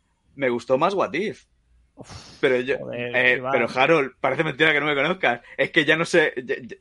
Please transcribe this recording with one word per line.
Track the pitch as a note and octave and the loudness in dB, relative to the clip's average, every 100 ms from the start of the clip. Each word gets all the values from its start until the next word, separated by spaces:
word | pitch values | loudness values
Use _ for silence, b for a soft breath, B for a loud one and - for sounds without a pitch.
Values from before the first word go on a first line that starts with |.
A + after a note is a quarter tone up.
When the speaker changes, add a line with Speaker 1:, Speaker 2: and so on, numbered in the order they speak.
| _ _ _ | _ _ _
Speaker 1:
Me | C#3 C3+ | -4 -2
gustó | A#2+ - C3 | -2 0 0
más | E3+ | 2
What | G3 A2 | 0 -2
If. | G2 G3+ - _ _ _ _ _ | -4 -6 -8 _ _ _ _ _
Speaker 2:
Uf, | _ - - - - | _ -20 -20 -20 -2
Speaker 1:
Pero | C#3+ B2+ | 0 2
yo, | B2 - | 0 -4
Speaker 2:
joder, | B2+ A#2+ B2 B2 | -6 -8 -4 2
Speaker 1:
eh, | B2 B2+ | 4 2
Speaker 2:
Iván. | B2+ | 0
Speaker 1:
pero | C3 A#2 | 0 0
Harold, | A#2+ C#3 E3 C3+ - | 2 4 4 0 -2
parece | C#3 C3 | -2 0
mentira | D#3+ C3+ D#3 | -2 0 2
que | D3 | 2
no | D3+ | 0
me | D3 | 0
conozcas. | D3+ F#3 C#3 A#2+ B - | -2 0 -2 -2 B -4
Es | C3+ | 0
que | - | 2
ya | D3 D#3 | 2 0
no | |
sé, | E3 F3 D#3 - | 2 2 2 -2
ya, | B2+ C3 | -6 -8
ya, | A2+ - | -8 -12